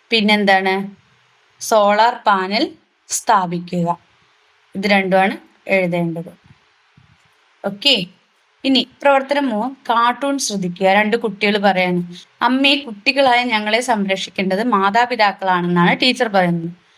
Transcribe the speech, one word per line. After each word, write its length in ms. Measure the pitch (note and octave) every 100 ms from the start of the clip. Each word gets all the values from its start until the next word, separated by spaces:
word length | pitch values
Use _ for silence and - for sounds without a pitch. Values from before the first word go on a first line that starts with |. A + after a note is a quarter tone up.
| -
പിന്നെന്താണ്? 800 | A3+ G#3 G#3 G3 F#3+ F#3+ F#3+ G3 - _ _ _ _ _ -
സോളാർ 560 | - A3 G3+ G#3 A3+ A#3 -
പാനൽ 440 | G3 F#3+ G#3 D#4+ - _ _ -
സ്ഥാപിക്കുക. 880 | - - G#3+ F3+ F3 F3 F3+ E3+ E3+ _ _ _ _ _ _ _
ഇത് 120 | G3 G3+
രണ്ടുമാണ് 600 | G3+ F#3+ F#3+ F#3+ - - _ -
എഴുതേണ്ടത്. 800 | F#3+ F3+ F3 E3+ E3 E3+ - _ _ _ _ _ _ _ _ _ _ _ _ G3+
ഓക്കെ, 380 | G3+ C#4+ A#3+ F3 _ _ _ _ _
ഇനി 240 | C4+ C4 - _
പ്രവർത്തനം 460 | C#4+ C#4 C4+ C#4+ C#4
മൂന്ന്, 260 | G#3+ A#3+
കാർട്ടൂൺ 640 | C#4 - A#3 A#3+ B3 C#4 C#4
ശ്രദ്ധിക്കുക. 480 | C4 G3+ F3+ F3 F#3+
രണ്ട് 300 | G3 G#3+ A#3
കുട്ടികൾ 420 | A3+ G3+ G#3 G#3
പറയാണ്, 560 | G3+ F#3 F3+ F3+ F3 F3 - -
"അമ്മേ, 320 | A#3+ C4 C#4
കുട്ടികളായ 720 | C#4+ C#4+ G3+ - C4+ C#4 A#3+
ഞങ്ങളെ 360 | B3 A3 G#3 A3
സംരക്ഷിക്കേണ്ടത് 840 | B3 A3 F#3+ F#3+ - - F#3+ F#3+
മാതാപിതാക്കളാണെന്നാണ് 1400 | A#3+ G#3 G3 G#3+ A#3+ A#3+ G#3 G3 F#3+ F3+ F3 F3 F3 B3+
ടീച്ചർ 260 | C4 B3 A#3+
പറയുന്നത്." 600 | G3+ F3+ E3+ E3+ F3 _